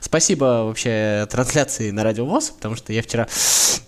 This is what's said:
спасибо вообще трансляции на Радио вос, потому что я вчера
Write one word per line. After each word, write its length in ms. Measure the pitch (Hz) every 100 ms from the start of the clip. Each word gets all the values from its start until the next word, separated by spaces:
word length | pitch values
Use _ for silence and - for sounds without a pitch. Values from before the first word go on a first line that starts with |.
спасибо 600 | - 160 - 175 131 120 110
вообще 600 | 110 123 110 107 104 107
трансляции 640 | 120 127 151 131 - 110
на 120 | 101
Радио 220 | 110 110 127
вос, 240 | 240 311
потому 260 | - 107 113
что 180 | -
я 80 | 110
вчера 260 | - 117 110 - - - - -